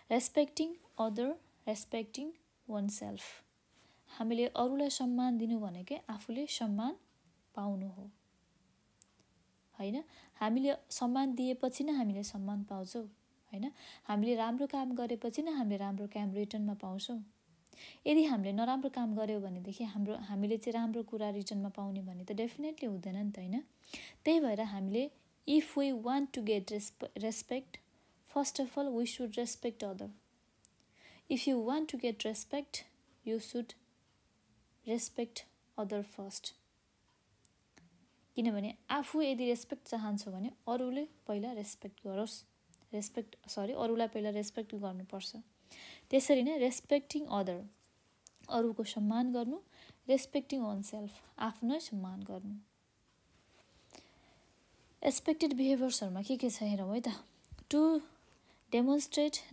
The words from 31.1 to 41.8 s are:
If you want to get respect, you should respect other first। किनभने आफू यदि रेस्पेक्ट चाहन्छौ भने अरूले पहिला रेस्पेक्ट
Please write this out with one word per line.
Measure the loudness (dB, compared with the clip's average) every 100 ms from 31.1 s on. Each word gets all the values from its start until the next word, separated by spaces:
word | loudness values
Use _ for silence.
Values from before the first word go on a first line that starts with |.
| -16 -4
If | 0 2
you | 2 2
want | 0 -2
to | -2
get | -4 -2
respect, | -4 -4 -4 -6 -6 -10 -12 _ _ _ -4
you | -4
should | -2 -4 -6 -10 _ _ _ _ _ _ _ _ _ _ -4
respect | -2 -2 -4 -6 -6 -14 _ _ -6
other | -2 -2
first। | -4 -10 -10 -8 -10 -12 _ _ _ _ _ _ _ _ -20 _ _ -20 -20 _ _ _ _ 0
किनभने | 2 2 -2 -6 -2
आफू | -2 0 2
यदि | 2 2 2
रेस्पेक्ट | 0 -4 -10 -6
चाहन्छौ | -4 -2 -2 -4
भने | -6 -6 -6 -2
अरूले | 0 0 -2 -4 -8 -4
पहिला | -4 -2
रेस्पेक्ट | -4 -6 -8